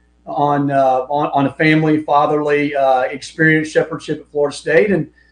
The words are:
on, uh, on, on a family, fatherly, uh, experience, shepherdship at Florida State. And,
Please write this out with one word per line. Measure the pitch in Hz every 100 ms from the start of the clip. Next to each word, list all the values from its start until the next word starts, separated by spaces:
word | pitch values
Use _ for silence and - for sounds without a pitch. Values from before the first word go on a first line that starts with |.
| _ _ -
on, | 139 143 143 143
uh, | 139 135 131 -
on, | 143 156
on | 139 139
a |
family, | - 156 156 156 156
fatherly, | 156 147 147 151 147 147 147
uh, | 143 131 131
experience, | 135 143 - - 156 156 156
shepherdship | 165 156 151 - 151
at | -
Florida | 147 143
State. | - - 160 202
And, | 175 147 _ _